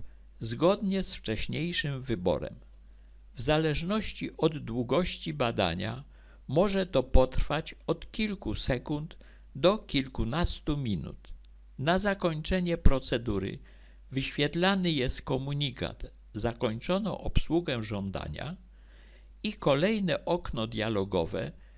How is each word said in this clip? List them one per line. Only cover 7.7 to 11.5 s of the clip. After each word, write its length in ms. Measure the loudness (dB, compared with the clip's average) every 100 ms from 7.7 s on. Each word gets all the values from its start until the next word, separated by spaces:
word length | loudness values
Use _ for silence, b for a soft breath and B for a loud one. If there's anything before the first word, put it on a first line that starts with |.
| -8 -4
od 240 | -4 -4
kilku 440 | -4 -4 -4 -6 -4
sekund 640 | -2 -2 -2 -6 -6 -14 b b b 2
do 220 | 4 4
kilkunastu 1000 | 0 -2 0 -2 0 2 0 0 -2 -2
minut. 560 | 0 -2 -4 -12 -14 -16 -16